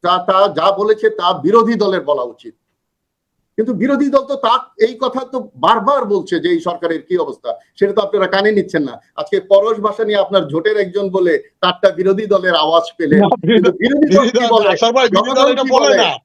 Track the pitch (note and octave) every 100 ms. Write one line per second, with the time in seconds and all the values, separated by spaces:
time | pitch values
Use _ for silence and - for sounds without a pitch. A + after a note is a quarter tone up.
0 | F3 F#3 F#3 F#3+ G3+ D3+ F3+ G3 G#3+ G#3+
1 | A3 G#3+ F3+ F3+ C#3+ A3+ A3+ A3+ G3+ F#3
2 | C#3 C#3+ B2 A2 A#2 _ _ _ _ _
3 | _ _ _ _ _ - A3+ G3+ A3 C#4
4 | C#4 C4+ C#4 C#4 A3+ B3 - _ A3+ B3
5 | B3+ B3+ B3+ C4 G#3 B2+ D#3+ A#3 G3+ C#4
6 | A3+ G3+ - E3+ D#3+ F3 E3+ F3 E3+ D#3+
7 | - F3+ D3 A#2+ A#2+ - _ _ G3 G3+
8 | G3 G#3 F#3 F#3+ G#3 G#3 F3 E3 C#3 A#2+
9 | _ - - G3 F#3+ G3 G#3 G#3 G#3 G#3
10 | G#3+ G#3 F#3+ F#3+ D#3 D3+ F#3 G#3+ G3 F#3+
11 | G3 F#3 F3 D3+ - _ F#3 F3 G3 D#3
12 | F#3 G3 G#3+ F#3+ F3+ E3 D#3 E3 E3+ -
13 | D#3+ F#3 G3+ - E3 A3+ F#3+ - A#3 C#4+
14 | D4 C#4+ C4 B3 A#3 A3 G3+ F3+ A#3 A#3+
15 | B3+ F#3 A#3+ B3+ C#4+ C#4 C4+ C4 A3 G3
16 | F#3+ C3